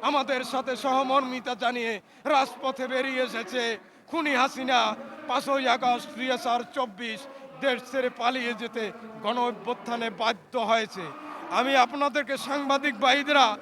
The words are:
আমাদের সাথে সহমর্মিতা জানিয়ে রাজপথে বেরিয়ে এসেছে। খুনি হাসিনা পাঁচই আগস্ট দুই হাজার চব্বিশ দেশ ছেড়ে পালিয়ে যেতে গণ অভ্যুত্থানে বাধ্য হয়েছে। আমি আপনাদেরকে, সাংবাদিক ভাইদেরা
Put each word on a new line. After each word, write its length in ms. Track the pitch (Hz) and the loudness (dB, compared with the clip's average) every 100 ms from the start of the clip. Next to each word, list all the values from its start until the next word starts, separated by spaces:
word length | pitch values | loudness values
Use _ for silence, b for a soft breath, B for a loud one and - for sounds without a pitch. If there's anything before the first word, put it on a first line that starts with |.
| 226 | 2
আমাদের 320 | 294 269 262 247 | 0 0 -2 -2
সাথে 220 | 262 254 247 | -4 -2 -2
সহমর্মিতা 680 | 277 262 262 269 254 254 254 240 | 2 2 4 2 2 -4 -6 -2
জানিয়ে 300 | 240 247 233 214 B B 269 | -2 0 -2 -4 B B 2
রাজপথে 520 | 285 269 - 262 269 254 | 2 2 -2 -6 -4 -2
বেরিয়ে 320 | 254 269 262 254 | -2 0 0 -2
এসেছে। 360 | 226 226 254 233 214 B B B | -2 -4 -2 -2 -4 B B B
খুনি 240 | 330 302 262 | -2 2 4
হাসিনা 380 | 269 - 262 254 220 214 - - - | 2 0 2 2 2 -2 -10 -14 -2
পাঁচই 360 | 254 277 277 254 233 | -2 2 0 2 2
আগস্ট 340 | 247 240 - 220 | 4 0 -2 -8
দুই 100 | 254 | -2
হাজার 260 | 247 247 240 240 - | -2 0 -2 -2 -4
চব্বিশ 440 | 254 190 233 220 277 B B - | -6 -4 -8 -8 -10 B B -4
দেশ 140 | 277 247 - | 0 0 -2
ছেড়ে 200 | 269 247 247 | -2 -2 0
পালিয়ে 320 | 233 262 240 233 | 0 0 -4 -4
যেতে 220 | 233 226 214 - 220 220 | -6 -6 -6 -8 -14 -6
গণ 140 | 208 240 240 | -4 0 0
অভ্যুত্থানে 600 | 214 208 240 - 233 226 185 | -2 -6 -6 -4 -4 -4 0
বাধ্য 320 | 226 226 - 254 214 | 0 0 -4 -2 2
হয়েছে। 360 | 226 220 196 165 143 - - - 185 | 2 2 -6 -10 -10 -12 -12 -2 0
আমি 140 | 254 269 247 | 4 6 4
আপনাদেরকে, 500 | 285 285 285 269 269 247 | 4 0 0 -2 -4 -2
সাংবাদিক 480 | 277 277 269 294 220 262 | -2 2 2 2 2 4
ভাইদেরা 420 | 277 285 285 240 208 | 4 6 6 6 4